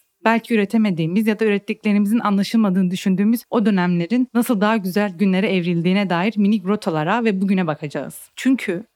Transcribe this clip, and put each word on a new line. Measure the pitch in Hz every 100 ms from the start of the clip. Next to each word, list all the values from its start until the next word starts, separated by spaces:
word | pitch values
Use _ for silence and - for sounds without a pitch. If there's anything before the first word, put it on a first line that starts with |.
| _ _ 220
Belki | 226 226
üretemediğimiz | 226 196 233 214 165 160 185 220
ya | 214
da | 220
ürettiklerimizin | 202 - 214 214 208 202 233
anlaşılmadığını | 208 196 196 233 208 180 185
düşündüğümüz | 185 202 185 202 233 -
o | 240 220
dönemlerin | 196 175 175 170 247 254
nasıl | 233 240 220
daha | 208 226
güzel | 190 180 208 170
günlere | 196 185 202 185
evrildiğine | 175 170 170 190 196
dair | 170 190 220
minik | 202 214 175
rotalara | 208 208 160 156 220
ve | 226 190
bugüne | 190 190 170
bakacağız. | 147 151 147 - - - -
Çünkü | 254 269 - 175 -